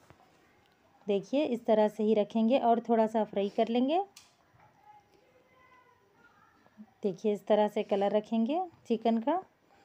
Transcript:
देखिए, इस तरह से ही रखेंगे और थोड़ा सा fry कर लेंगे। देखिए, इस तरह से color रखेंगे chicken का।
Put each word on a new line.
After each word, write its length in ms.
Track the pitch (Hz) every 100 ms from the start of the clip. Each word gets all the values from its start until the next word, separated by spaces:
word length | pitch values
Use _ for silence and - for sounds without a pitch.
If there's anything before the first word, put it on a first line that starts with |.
| - - _ _ _ _ _ _ _ _ -
देखिए, 360 | 196 170 269 302
इस 200 | 240 -
तरह 220 | 220 214
से 160 | 214
ही 100 | 214
रखेंगे 440 | 214 202 226 226 262
और 200 | 233 233
थोड़ा 260 | 233 226 220
सा 160 | 220
fry 260 | 208 202 202
कर 180 | - 226
लेंगे। 320 | 233 254 330 392 - - _ _ _ - _ 855 831 807 855 _ 508 _ 508 508 508 494 480 _ _ _ _ _ _ _ - 214 _
देखिए, 300 | 208 175 214
इस 120 | 202 -
तरह 200 | 208 208
से 160 | 214
color 280 | 202 202 202
रखेंगे 480 | 214 208 226 226 320 359 - -
chicken 300 | 226 226 226
का। 220 | 233 349 - _ _ _